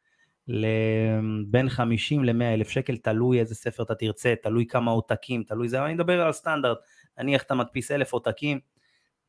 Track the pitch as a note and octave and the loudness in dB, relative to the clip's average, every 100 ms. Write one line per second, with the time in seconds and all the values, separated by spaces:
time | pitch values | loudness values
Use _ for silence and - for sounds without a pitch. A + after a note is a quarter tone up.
0 | _ _ _ _ - A2 A2 A2 A2 A2 | _ _ _ _ -6 -2 2 2 2 2
1 | A2 A2 A2 G#2+ G2+ A#2+ C3+ B2+ A#2 A#2 | 2 0 0 -4 0 2 2 0 0 0
2 | - D3 B2+ A#2 A#2+ A2 G#2+ C3+ C3 A#2 | 0 0 2 2 2 0 0 -2 -2 -4
3 | - A2 B2 B2 A2+ A2+ A#2+ - A#2 A2+ | -2 2 4 2 2 -2 -6 -6 -4 -2
4 | A2 - B2+ A2+ G#2+ A#2 A#2 B2+ A#2 A2+ | -2 0 0 0 0 0 2 0 2 0
5 | - A2 - B2 G#2+ A2 A#2+ B2+ D3 E3 | 0 -4 -4 -6 -4 -4 -2 -2 -2 -2
6 | E3+ F3+ D#3+ - E3+ D3+ B2+ A#2 - _ | 0 2 2 0 -2 0 0 -2 -6 _
7 | _ - B2+ C#3 - C3 A#2+ C3+ - C#3+ | _ -8 0 0 0 -2 -2 -4 -4 -2
8 | C3 A#2+ - - D3 C#3 - _ _ _ | 0 -2 -2 -2 -2 -4 -6 _ _ _
9 | _ _ | _ _